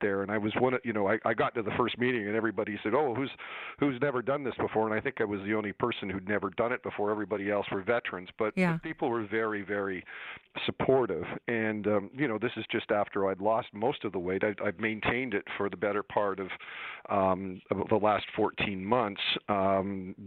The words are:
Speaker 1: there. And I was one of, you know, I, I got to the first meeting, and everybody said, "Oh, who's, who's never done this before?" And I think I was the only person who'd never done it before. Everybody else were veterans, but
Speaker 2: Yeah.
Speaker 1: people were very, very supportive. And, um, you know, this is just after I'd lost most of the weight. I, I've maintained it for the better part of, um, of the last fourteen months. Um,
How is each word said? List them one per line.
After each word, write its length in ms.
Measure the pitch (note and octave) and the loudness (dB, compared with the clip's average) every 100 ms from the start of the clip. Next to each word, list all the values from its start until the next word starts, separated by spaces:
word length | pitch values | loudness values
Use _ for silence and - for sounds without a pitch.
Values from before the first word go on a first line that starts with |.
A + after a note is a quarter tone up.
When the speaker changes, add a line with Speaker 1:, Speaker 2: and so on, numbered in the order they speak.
Speaker 1:
there. 220 | G#2 G2 | 0 0
And 80 | G2 | 0
I 60 | G#2+ | 0
was 140 | G#2+ - | 0 2
one 160 | B2+ B2+ | 2 2
of, 60 | |
you 100 | A#2+ | 0
know, 140 | G#2+ G2+ | 2 2
I, 120 | A2 G#2+ | 2 2
I 80 | |
got 200 | A2+ C3+ A#2+ | 2 0 0
to 60 | |
the 100 | G2+ F#2 | -2 0
first 220 | A#2 - | 0 2
meeting, 280 | B2 B2 G2+ | 0 0 0
and 80 | A2 | 0
everybody 440 | A2 G2 G#2 G#2 | 0 0 -2 -2
said, 140 | A2 B2+ | 0 2
"Oh, 180 | D3 | 2
who's, 160 | A#2 C#3 - - - - - | 0 -4 -8 -12 -12 -8 0
who's 220 | C#3+ A#2+ | 0 2
never 220 | C#3+ B2 | 0 0
done 200 | A#2 C#3+ | 0 -2
this 120 | C3 - | -2 -2
before?" 300 | G#2 A2 A2 | 0 2 2
And 80 | G#2+ | 2
I 40 | |
think 220 | C3+ - | 0 0
I 40 | A2 | 0
was 160 | G2+ | 0
the 120 | G2 | 0
only 200 | A2 G#2 | 0 0
person 360 | - A#2+ - G2+ | 0 -2 -2 -4
who'd 180 | F#2+ F#2 | -4 0
never 220 | G2+ G2 | 0 0
done 220 | F2+ A#2 | 0 0
it 100 | B2 | -2
before. 300 | G2 - G#2 | -4 -2 0
Everybody 400 | G#2+ G2 G#2 G2 | 0 -2 -2 0
else 160 | G2+ - | 0 0
were 120 | G2+ | -2
veterans, 460 | F#2+ A#2+ - F#2 F#2 - | 0 0 0 -8 -8 -2
but 140 | G#2+ F#3+ | -2 2
Speaker 2:
Yeah. 220 | F3+ E3 | 0 0
Speaker 1:
people 320 | D#3+ D#3 D3 | -4 -2 0
were 180 | A#2 G2+ | 0 0
very, 340 | A2 A2 G#2 | 0 0 -2
very 420 | F#2 G2+ G2 F#2 - - - - _ - - | -4 -2 -2 -4 -8 -14 -14 -16 _ -8 -4
supportive. 600 | - - C3 A#2 E2 F2 - - | 0 4 4 4 0 -4 -6 -2
And, 380 | A#2 A2 G#2+ G2+ | 0 0 0 2
um, 220 | G#2 G2 B2+ | 2 0 -2
you 120 | C#3 | -2
know, 120 | G#2+ | 0
this 120 | A#2+ A2 | -2 -4
is 80 | A2 | -4
just 200 | A2+ - | -2 2
after 380 | G#2 G2+ G#2 G2 | 2 2 0 0
I'd 120 | F#2+ | 2
lost 260 | G2+ A2+ - | 2 2 0
most 320 | G2+ A#2 D3 A2 | -2 -2 0 -4
of 60 | |
the 80 | F#2+ | -2
weight. 240 | F2 F#2+ | -2 2
I, 120 | G#2 G2+ | 0 0
I've 160 | G#2 F2 | -2 -2
maintained 560 | A2 G#2+ - A#2+ B2+ G2+ | -2 -2 -2 0 0 -2
it 100 | - - | -4 -4
for 120 | G2+ | -4
the 80 | F#2 | 0
better 260 | G#2+ G2+ | 0 0
part 360 | - A#2 G#2 F#2+ | 0 0 0 -2
of, 80 | F#2+ - - - - - - | -6 -10 -12 -12 -12 -12 0
um, 520 | G2+ F#2+ F#2 F#2+ F#2 - | 4 4 2 -2 -6 -4
of 180 | G2 - | 2 4
the 80 | G#2+ | 6
last 280 | G#2 G2 - - | 6 4 0 0
fourteen 500 | G#2 - G#2 F#2+ F#2+ | 0 2 -2 0 2
months. 360 | B2 G#2+ G2 - - - | 2 2 0 -2 -2 0
Um, 640 | G2+ F#2+ G2 G2 G2 F#2 G2 | 2 4 4 2 -4 -8 -10